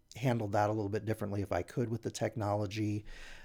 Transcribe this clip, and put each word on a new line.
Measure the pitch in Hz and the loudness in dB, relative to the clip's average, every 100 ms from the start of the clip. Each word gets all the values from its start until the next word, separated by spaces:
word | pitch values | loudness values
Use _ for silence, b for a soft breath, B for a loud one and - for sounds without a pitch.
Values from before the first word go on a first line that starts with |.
| - 107 | -16 -2
handled | 127 117 104 | 2 2 2
that | 104 104 | 4 4
a | |
little | 110 101 | 2 0
bit | 104 104 | 0 0
differently | 110 101 101 | -2 0 -2
if | 92 | 0
I | 90 | 0
could | - - 113 | 0 -2 0
with | 117 | -2
the | - | -4
technology. | - 110 113 104 104 104 110 107 104 - B B B | -2 -2 0 0 2 0 0 0 0 -4 B B B